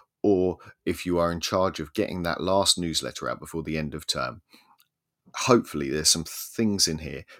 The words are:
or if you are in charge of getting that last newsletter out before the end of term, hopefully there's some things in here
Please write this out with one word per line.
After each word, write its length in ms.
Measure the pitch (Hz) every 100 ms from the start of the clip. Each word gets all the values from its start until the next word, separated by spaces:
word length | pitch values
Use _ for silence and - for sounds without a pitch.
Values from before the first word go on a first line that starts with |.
| - _
or 380 | 104 95 92 85 - -
if 220 | - 85 87
you 100 | 87
are 140 | 85
in 80 | 85
charge 400 | - 98 95 85
of 160 | 78
getting 300 | - - 90
that 160 | 85 -
last 360 | 90 95 95 -
newsletter 540 | 85 78 64 - 62
out 80 | 60
before 240 | 76 82
the 160 | 76 78
end 160 | 76
of 100 | 76
term, 380 | - 71 62 60 - - _ _ _ _ _ _ _
hopefully 560 | - - 120 - 78 69
there's 200 | 76 78
some 160 | 85 80
things 640 | - - - 110 98 87
in 100 | 78
here 260 | 71 69 - -